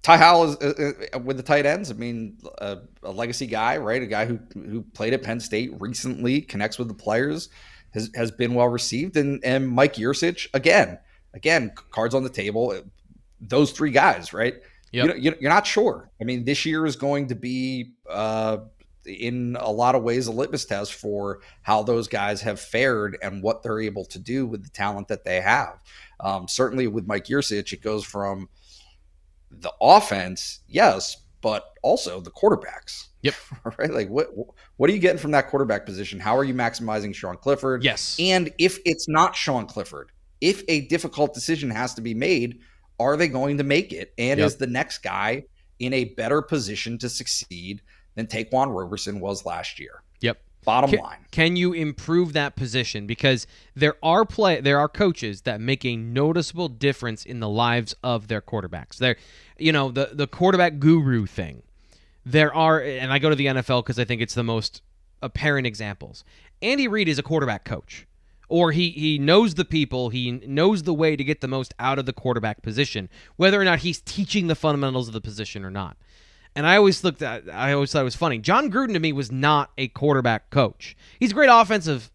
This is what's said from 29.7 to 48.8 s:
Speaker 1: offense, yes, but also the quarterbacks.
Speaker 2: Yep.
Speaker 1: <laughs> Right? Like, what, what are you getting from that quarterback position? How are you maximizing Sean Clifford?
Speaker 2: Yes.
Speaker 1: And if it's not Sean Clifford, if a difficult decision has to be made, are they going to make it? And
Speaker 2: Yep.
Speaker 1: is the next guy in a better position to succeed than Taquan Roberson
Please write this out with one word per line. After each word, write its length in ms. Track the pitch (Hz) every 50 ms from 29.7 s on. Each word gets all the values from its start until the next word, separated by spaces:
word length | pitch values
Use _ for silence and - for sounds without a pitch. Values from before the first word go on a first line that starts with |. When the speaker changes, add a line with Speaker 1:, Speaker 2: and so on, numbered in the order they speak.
| - _
Speaker 1:
offense, 800 | 101 127 175 214 208 - 104 98 90 92 92 - - - - - _ _
yes, 480 | - 156 226 190 101 95 - - - - - _ _ _
but 320 | - 113 107 101 - - _ _
also 380 | - 131 - - - 90 87 95
the 100 | 87 87
quarterbacks. 800 | _ - - 214 196 - - - - - _ - - - - - _ _
Speaker 2:
Yep. 120 | - 113 - - - - 131 - _
Speaker 1:
<laughs> 140 | 113 - -
Right? 120 | - 156
Like, 180 | - 123 104 92
what, 200 | 104 139 160 - - 101 117 - _ _ - _ _
what 120 | - 139 160
are 40 |
you 60 | 202 208
getting 180 | 170 180 165 165
from 140 | 139 147
that 160 | 151 139 131 -
quarterback 340 | - 139 139 113 107 101 -
position? 360 | - 95 92 101 - 101 95
How 160 | 90 107 113
are 80 | 131 139
you 100 | 135 127
maximizing 580 | 127 120 117 113 - 117 110 110 110 101 104 95
Sean 220 | - - 92 90
Clifford? 460 | - - 135 143 139 - 135 131 123 127
Speaker 2:
Yes. 320 | 135 107 - - - - -
Speaker 1:
And 320 | 170 185 185 185 175 151 - -
if 200 | 165 180 180 - -
it's 240 | 170 160 165 - -
not 260 | 156 156 175 180 -
Sean 320 | - - - 139 123 107
Clifford, 460 | - - 110 90 - 78 73 65 _ _ _ _ _ _ _
if 220 | 139 175 202 - - -
a 140 | 165 151
difficult 520 | 139 - 175 165 - 147 - - 147 143 147
decision 360 | 127 - - 165 147 139 127
has 220 | 110 107 123 123 -
to 60 | -
be 140 | 113 120 113
made, 460 | 113 135 170 185 139 120 120 120 - - _ _ _ _ _ _ _
are 160 | 117 131 147
they 100 | 151 175 160
going 300 | 127 127 135 143 143 143
to 60 | 143
make 280 | 139 139 160 196 -
it? 200 | - 80 98 - _
And 220 | - 117 123 135 104
Speaker 2:
Yep. 80 | -
Speaker 1:
is 100 | 139 -
the 100 | - 135 127
next 300 | 120 131 156 - - -
guy 460 | - 92 92 95 101 107 120 139 139 _ _ _ _ _ _ _
in 120 | 123 127
a 120 | 135 131 123
better 360 | 104 - - 110 117 143 151
position 580 | 147 - 165 147 113 98 107 - - 117 117 113
to 100 | 120 120
succeed 760 | - - 117 - - - - _ 90 87 87 92 104 101 _ _ _ _ _ _ _
than 120 | 110 113
Taquan 480 | - - 110 113 - - 127 135 139 113
Roberson 460 | 113